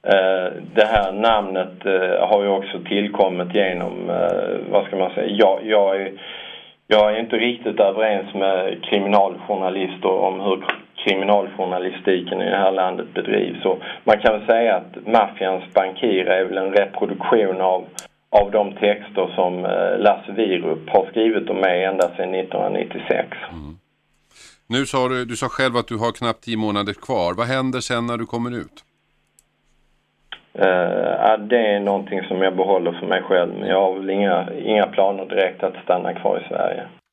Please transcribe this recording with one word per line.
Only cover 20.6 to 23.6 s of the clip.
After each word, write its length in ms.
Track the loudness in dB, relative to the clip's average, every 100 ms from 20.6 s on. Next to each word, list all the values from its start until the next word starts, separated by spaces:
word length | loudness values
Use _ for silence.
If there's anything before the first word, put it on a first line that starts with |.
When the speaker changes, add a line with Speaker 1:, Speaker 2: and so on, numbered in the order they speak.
| -2 -4 2
Speaker 1:
har 160 | 0 2
skrivit 400 | 0 0 0 -2
om 60 | 0
mig 280 | 0 0
ända 260 | 0 0 -2 -2
sedan 160 | -4
nittonhundranittiosex. 960 | -4 -4 -4 -4 -4 -6 -8 -4 -4 -4 -10 -14
Speaker 2:
Mm. 260 | -14